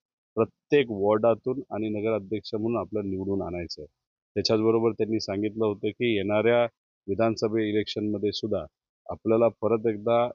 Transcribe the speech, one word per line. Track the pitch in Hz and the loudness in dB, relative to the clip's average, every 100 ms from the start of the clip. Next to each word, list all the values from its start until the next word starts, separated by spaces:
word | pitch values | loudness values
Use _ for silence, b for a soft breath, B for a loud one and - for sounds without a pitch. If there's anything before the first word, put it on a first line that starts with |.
| _ _ _ | _ _ _
प्रत्येक | - 113 _ - 147 120 | -2 -2 _ 0 2 2
वॉर्डातून | 101 101 110 117 110 127 131 - | 0 2 4 4 2 0 -6 -6
आणि | 104 110 | -6 -4
नगराध्यक्ष | 107 107 107 95 107 - | -2 -2 -2 -4 -8 -6
म्हणून | 110 110 117 | -4 -2 -2
आपल्याला | 87 107 98 | -4 -4 -4
निवडून | 95 95 98 | -4 -2 -4
आणायचं | 87 87 85 - | -4 -6 -8 -12
आहे. | 76 _ _ _ _ | -16 _ _ _ _
त्याच्याचबरोबर | 104 95 110 110 113 113 | -4 0 2 4 4 2
त्यांनी | 107 107 110 | 0 0 -2
सांगितलं | - 98 107 107 | -2 -4 -2 0
होतं | 110 101 107 | -2 0 -4
की | - 123 104 | -2 0 0
येणाऱ्या | 98 107 110 120 120 _ _ _ - | 0 2 4 4 2 _ _ _ -6
विधानसभा | 98 113 107 113 110 | 0 0 2 0 0
इलेक्शनमध्ये | 107 107 101 - 107 104 101 | 0 0 -2 -2 -4 -2 -2
सुद्धा | - 110 98 78 _ _ _ - | -2 -2 -2 -4 _ _ _ -14
आपल्याला | 87 110 113 117 | -6 0 4 4
परत | - 107 113 113 | 2 0 0 0
एकदा | 104 110 117 120 | -2 0 2 0